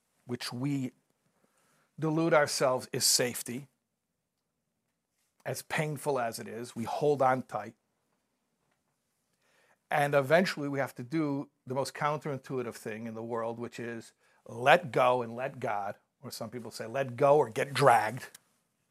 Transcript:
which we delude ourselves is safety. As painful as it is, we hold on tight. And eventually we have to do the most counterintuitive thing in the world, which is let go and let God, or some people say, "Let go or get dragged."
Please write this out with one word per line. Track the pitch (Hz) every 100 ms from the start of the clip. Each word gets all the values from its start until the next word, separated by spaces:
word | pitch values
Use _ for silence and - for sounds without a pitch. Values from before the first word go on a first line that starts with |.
| _ _ -
which | 123 -
we | 120 139 139 127 - _ _ _ _ _ _ _ _ _ -
delude | 156 156 165
ourselves | 160 143 - 139 127 110
is | 131 -
safety. | - 123 113 - 120 143 _ _ _ _ _ _ _ _ _ _ _ _ _ _ _ _ _ 131
As | 127
painful | - - 151 143 151 135
as | 117 113
it | 107
is, | 110 120 -
we |
hold | 113 - 147 143
on | 131 131
tight. | - 117 104 - _ _ _ _ _ _ _ _ _ _ _ _ _ _ _ _ _ _ _ _ _
And | 151 147
eventually | 143 131 160 190 - 143
we | 139
have | 127 -
to |
do | 120 156 151 139 147 _ -
the |
most | 131 135
counterintuitive | - 147 151 160 135 - 131 117 107
thing | 117 107 117
in |
the | 113
world, | 117 117 113 117
which | 117 -
is | 117 117 - _ _ _ -
let | 113 127 175 151
go | 123 127 127
and | 117 117
let | 135 135
God, | 120 104 101 107 _ _
or | 123
some | - 113
people | 120 110
say, | - 113
"Let | 127 135 120
go | 143 147
or | 127
get | 110 131
dragged." | 131 135 117 107 120 - - _ _ _ _ _